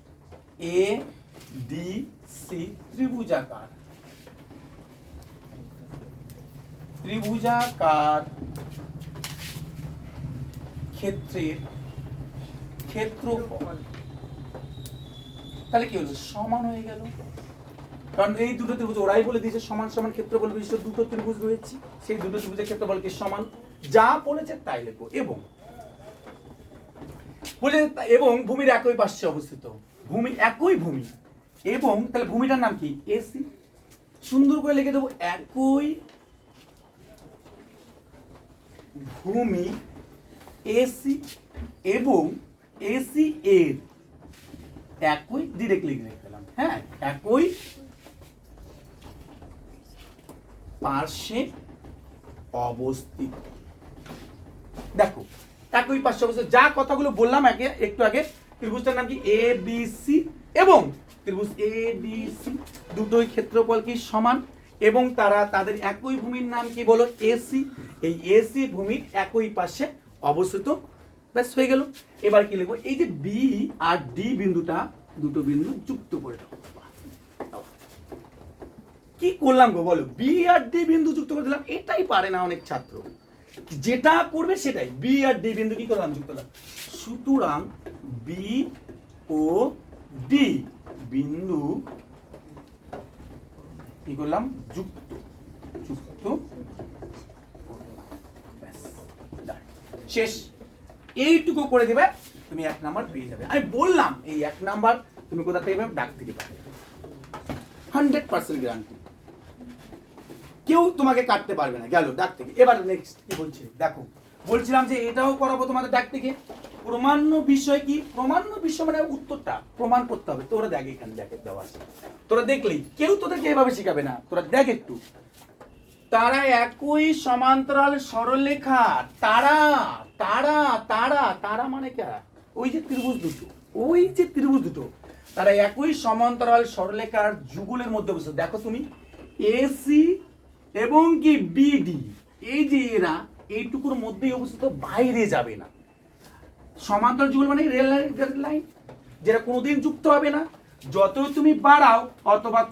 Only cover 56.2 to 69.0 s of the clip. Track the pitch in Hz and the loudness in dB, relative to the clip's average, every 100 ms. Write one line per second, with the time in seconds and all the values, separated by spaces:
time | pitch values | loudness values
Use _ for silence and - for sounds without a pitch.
56.2 | 233 233 175 247 285 285 262 285 285 202 | 0 0 2 6 6 4 0 0 0 2
57.2 | 233 269 262 214 254 - 202 - 226 233 | 4 6 4 4 -2 -2 -2 2 2 2
58.2 | 311 - - - 226 240 - 247 240 254 | -2 -8 -20 -10 -6 -4 -2 -2 -2 -4
59.2 | 196 214 233 247 185 233 214 - - 302 | 2 4 4 2 -2 -4 -6 -6 2 2
60.2 | 330 - - 302 381 359 143 - - - | 2 -6 -4 4 8 8 6 -6 -16 -14
61.2 | - 190 208 - 208 220 226 233 233 220 | -6 -4 -4 -2 -4 -2 -4 -4 -6 -8
62.2 | - - - 269 - - - 170 214 233 | -8 -10 -8 -10 -10 -18 -10 -6 2 2
63.2 | 233 - 214 226 226 226 226 240 - 214 | 2 0 0 2 4 2 -2 -6 -4 0
64.2 | 226 262 - - - - 214 226 254 247 | 2 2 -2 -16 -20 0 4 4 4 2
65.2 | 202 208 208 196 196 208 202 202 262 262 | 4 4 2 0 -2 -2 -4 -6 -6 -6
66.2 | 226 247 247 240 233 233 226 226 240 - | -4 -6 -4 -4 -6 -2 4 6 4 0
67.2 | 214 233 - 269 269 - - - 165 165 | 0 0 0 -4 -4 -8 -18 -6 -4 -2
68.2 | 170 208 220 269 262 185 196 254 | 4 6 6 0 -4 -2 -4 -4